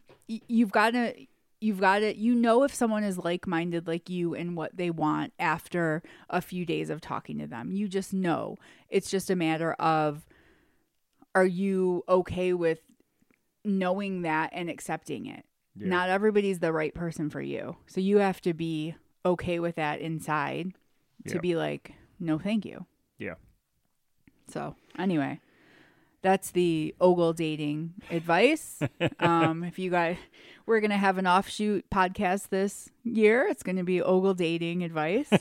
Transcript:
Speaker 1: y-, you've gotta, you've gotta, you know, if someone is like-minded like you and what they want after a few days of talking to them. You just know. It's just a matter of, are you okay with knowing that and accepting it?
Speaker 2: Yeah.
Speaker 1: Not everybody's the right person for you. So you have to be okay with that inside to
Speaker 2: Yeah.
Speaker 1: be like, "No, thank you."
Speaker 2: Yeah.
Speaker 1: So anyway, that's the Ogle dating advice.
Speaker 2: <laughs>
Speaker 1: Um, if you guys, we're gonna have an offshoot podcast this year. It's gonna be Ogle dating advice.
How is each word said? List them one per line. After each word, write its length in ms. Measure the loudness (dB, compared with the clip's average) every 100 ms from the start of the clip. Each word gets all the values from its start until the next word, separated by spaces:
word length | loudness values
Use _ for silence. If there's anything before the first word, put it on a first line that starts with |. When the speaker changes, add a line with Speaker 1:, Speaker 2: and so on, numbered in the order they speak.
| _ -20 -12
Speaker 1:
y-, 120 | -12 0
you've 240 | 2 4
gotta, 420 | 4 2 2 -2 -4 -16 _ _ _
you've 200 | -4 2
gotta, 360 | 4 4 2 0
you 180 | 0
know, 280 | 2 4 4
if 100 | 4
someone 300 | 2 0 0
is 140 | -2 -2
like-minded 680 | -2 -4 -2 -2 -2 -4 -2
like 220 | -6 -4
you 260 | -4 -2
and 220 | -2 -6 -6
what 180 | -8 -4
they 140 | -4
want 420 | 0 0 0 -4 -2
after 640 | -2 -2 -2 -2 0 0 -6 -20 -6
a 100 | -4
few 220 | -4 -6
days 240 | -4 -2 -4
of 120 | -6
talking 360 | -6 -10 -8 -10
to 80 | -10
them. 260 | -10 -6
You 160 | -4 -4
just 240 | -4 -4
know. 420 | -2 0 -2 -4 -10 -18 -20 _
It's 200 | -2 0
just 180 | -4 -2
a 60 | 0
matter 360 | 0 0 -2
of, 520 | 0 2 2 0 -2 -12 _ _ _ _ _ _ _ _ _ _
are 120 | 2 2
you 560 | 2 0 2 2 0 2
okay 440 | 2 2 -2 0
with 280 | 2 2 0 _ _ _ _ _ _ _ _
knowing 580 | -2 0 0 -2 -2 -4
that 280 | -2 -2 -2
and 160 | -6 -8
accepting 580 | -8 -8 -8 -8 -10 -10
it? 180 | -14 -20 _ _ -8
Speaker 2:
Yeah. 100 | -2
Speaker 1:
Not 200 | 0 0
everybody's 480 | 2 2 2 2 0
the 140 | 0
right 200 | 0 -2
person 380 | -4 -8 -4 -4
for 100 | -4
you. 360 | -6 -8 -8 -12 _
So 140 | -2
you 180 | 2 4
have 220 | 4 0
to 120 | -4
be 440 | -2 -4 -4 -6 -10 _ _
okay 360 | -2 0 -2 -2
with 160 | -2 -2
that 240 | -4 -4
inside 720 | -6 -6 -2 -2 -2 -4 -8 -10 _ _ _ _ -8
to 60 |
Speaker 2:
Yeah. 60 | -4
Speaker 1:
be 140 | 0
like, 400 | 0 -2 -6 -10 -20 _ _
"No, 220 | -2 -2
thank 240 | 0 -2 -4
you." 200 | -12 -18 _ _ _
Speaker 2:
Yeah. 160 | -10 -10 -16 _ _ _ _ _ _ _ _ _ -14
Speaker 1:
So 260 | -10 -10 -12 _ -4
anyway, 420 | 0 0 -2 -6 -14 _ _ _ _ _ _ _
that's 280 | 2 2 2
the 440 | 0 2 2 -2 2
Ogle 320 | 4 6 2
dating 640 | 0 -2 -2 -4 -4 -6 -10 -6
advice. 680 | -6 0 4 4 2 -4 -6
Speaker 2:
<laughs> 60 | -6 -2 -4 0
Speaker 1:
Um, 420 | 2 4 2 0
if 140 | -6 -6
you 120 | -2
guys, 260 | 0 0 -2 -8 -20 -20 -16 0
we're 140 | 2
gonna 160 | 4 2
have 220 | 2 2
an 80 | 4
offshoot 640 | 2 2 -2 0 0 0
podcast 580 | 0 0 0 0 0 -2
this 420 | -2 -2 -4 -16 _
year. 420 | -4 4 6 6 2
It's 160 | -2
gonna 220 | -4 -2
be 180 | 0 0
Ogle 320 | 4 4 4
dating 480 | 2 0 0 -2 -2
advice. 460 | -4 -2 0 0 2 2